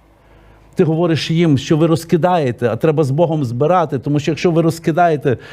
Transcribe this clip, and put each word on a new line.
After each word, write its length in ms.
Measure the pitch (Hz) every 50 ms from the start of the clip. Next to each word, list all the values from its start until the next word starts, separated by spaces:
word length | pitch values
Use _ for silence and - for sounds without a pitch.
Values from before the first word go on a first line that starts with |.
| _ _ _ _ _ _ _ - - - - _ _ _ -
Ти 100 | - 185
говориш 460 | 147 160 160 180 170 165 135 - -
їм, 280 | 165 165 175 160 143 123
що 180 | - - 165
ви 100 | 151 165
розкидаєте, 800 | 160 160 160 - - 180 165 143 180 180 170 147 123 117 - 120 113
а 80 | 110
треба 280 | 120 - 156 147 156 156
з 60 | 123
Богом 340 | 135 156 175 151 165 170 139
збирати, 540 | 117 120 120 147 156 180 185 165 143 147 127
тому 220 | - 143 147 147
що 100 | 143 175
якщо 200 | 151 - - 185
ви 120 | 160 165 160
розкидаєте, 760 | 165 160 - - 180 156 170 175 170 156 139 - 143 113 - - -